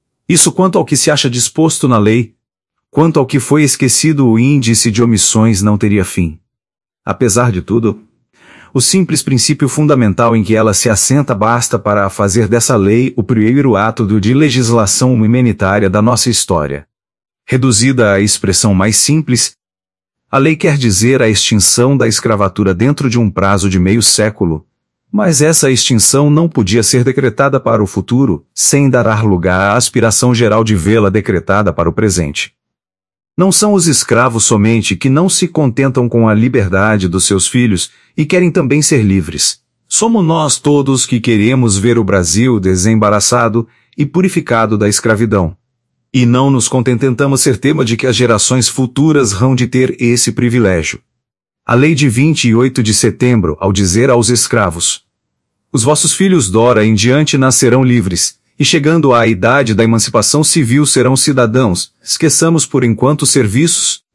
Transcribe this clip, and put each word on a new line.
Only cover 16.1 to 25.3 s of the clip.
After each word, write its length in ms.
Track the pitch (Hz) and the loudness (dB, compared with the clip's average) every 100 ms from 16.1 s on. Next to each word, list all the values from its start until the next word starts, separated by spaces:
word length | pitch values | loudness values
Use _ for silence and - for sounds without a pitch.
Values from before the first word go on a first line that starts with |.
| 120 123 | 0 -2
história. 580 | 113 - 87 73 71 - _ _ _ _ _ - | -2 -2 -2 -4 -8 -14 _ _ _ _ _ -6
Reduzida 640 | 131 131 104 127 127 107 | -2 0 0 0 2 2
à 60 | 98 | 2
expressão 540 | 104 - 98 90 110 | 0 -2 -2 -2 0
mais 220 | 95 101 107 | 0 0 0
simples, 600 | - 156 147 123 - - _ _ _ _ _ _ _ | 0 -2 0 -2 -4 -8 _ _ _ _ _ _ _
a 60 | 135 | 0
lei 180 | 147 156 | 0 0
quer 220 | 175 147 | 0 0
dizer 440 | 120 95 113 131 | 0 0 2 2
a 80 | 117 | 2
extinção 640 | 107 - 107 - - 123 139 | 0 0 0 0 0 2 2
da 120 | 113 | 0
escravatura 640 | - 117 104 98 95 95 | -2 -2 0 -2 0 -2
dentro 360 | 90 123 147 135 | 0 0 0 -2
de 100 | 117 | 0
um 100 | 107 | -2
prazo 400 | 92 98 101 98 | 0 0 0 0
de 100 | 92 | 0
meio 220 | 92 113 | 2 2
século, 640 | 110 - 107 104 90 78 - _ _ _ _ | 0 0 -2 -2 -4 -4 -10 _ _ _ _
mas 300 | 208 196 | -2 0